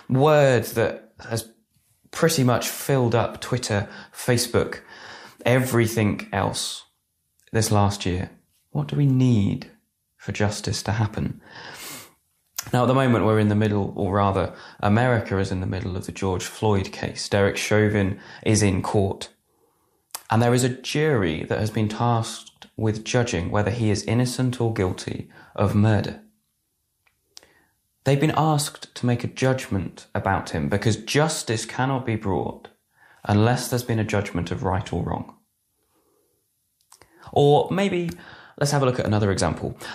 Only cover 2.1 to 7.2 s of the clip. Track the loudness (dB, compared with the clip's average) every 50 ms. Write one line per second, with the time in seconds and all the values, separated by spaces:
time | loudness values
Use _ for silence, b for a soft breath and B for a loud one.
2.1 | -2 0 2 2 4 4 2 4 2 2 0 -4 -8 -6 -2 0 2 2 2 2
3.1 | 2 2 0 0 -4 -10 -8 -4 -4 -4 -2 -2 -2 -2 -2 B B B B B
4.1 | B -6 -2 0 0 0 0 0 0 0 0 -2 -4 -12 B B B B B B
5.1 | B B B B B B 2 2 4 4 2 2 2 2 2 2 2 2 2 2
6.1 | 0 -2 -6 -6 -4 -2 -2 -2 -2 -4 -6 -8 -8 -12 -16 _ _ _ _ _
7.1 | _ _